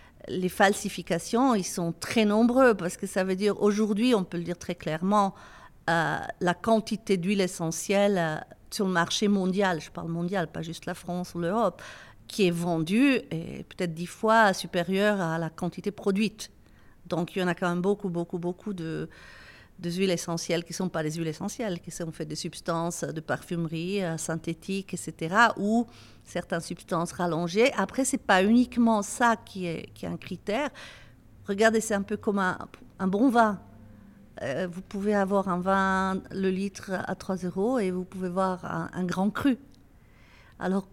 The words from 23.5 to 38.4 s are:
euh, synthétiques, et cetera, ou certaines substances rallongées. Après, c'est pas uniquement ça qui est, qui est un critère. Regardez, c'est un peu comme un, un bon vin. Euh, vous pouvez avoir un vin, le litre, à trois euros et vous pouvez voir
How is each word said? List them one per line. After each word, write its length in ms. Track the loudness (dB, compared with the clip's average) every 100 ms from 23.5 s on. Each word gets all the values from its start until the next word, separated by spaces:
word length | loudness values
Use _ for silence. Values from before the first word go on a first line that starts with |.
| -4 -4 -4 -4 -2
euh, 120 | -2 -4
synthétiques, 800 | -4 -6 -6 -8 -6 -6 -6
et 20 | -8
cetera, 560 | -10 -8 0 4 4 4
ou 280 | 2 2 0 -8 -20 -20
certaines 360 | -8 -8 -4 -6
substances 500 | -6 -12 -2 -2 -2
rallongées. 600 | -2 -2 0 0 4 4
Après, 320 | 2 -2 -2
c'est 180 | -2 -2
pas 220 | 4 4
uniquement 580 | 6 6 4 2 4 4
ça 320 | 0 2 2
qui 320 | 2 -4 -8 -6
est, 240 | -6 -10
qui 120 | -10 -8
est 20 |
un 80 | -8
critère. 540 | -10 -10 -4 -2 -4 -8 -18 -20 -20 -20 -20 -16 -6
Regardez, 320 | 4 4 4
c'est 140 | 0
un 80 | -2
peu 140 | -2 -4
comme 220 | -2 0
un, 180 | 0 -2 -10 -18 -20 -4
un 80 | 0
bon 200 | 4 6
vin. 320 | 6 4 2 -10 -20 -20 -20 -20 -20 -20 -10
Euh, 260 | -6 -4 -4
vous 100 | -8
pouvez 340 | -10 -4 0
avoir 340 | 2 2 0 0
un 120 | -2
vin, 600 | 2 2 2 2 0 -2 -4
le 180 | -2 0
litre, 440 | 0 -4 -8 -6 -6 -4
à 80 | -6
trois 200 | -4 -4
euros 420 | -4 -2 0 2
et 120 | 0
vous 140 | -2
pouvez 260 | -6 -6 -4
voir 340 | 0